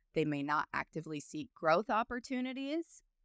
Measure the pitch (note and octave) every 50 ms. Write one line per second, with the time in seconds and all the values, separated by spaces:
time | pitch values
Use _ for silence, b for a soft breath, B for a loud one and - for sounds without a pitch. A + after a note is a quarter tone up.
0 | _ _ - E3 D#3 D3+ D3 C#3+ C#3 C#3+ D3 D3+ - - - C#3+ - - - D#3+
1 | D#3 D#3 D#3 D3 - - - D3+ D3 - _ - F3 D#3 D#3+ F3+ A3 - A3 G#3+
2 | A#3 - B3 B3 - - C4+ B3 B3+ C4 B3+ C4 C4+ C#4 D4+ E4+ E4 - - -
3 | - _ _ _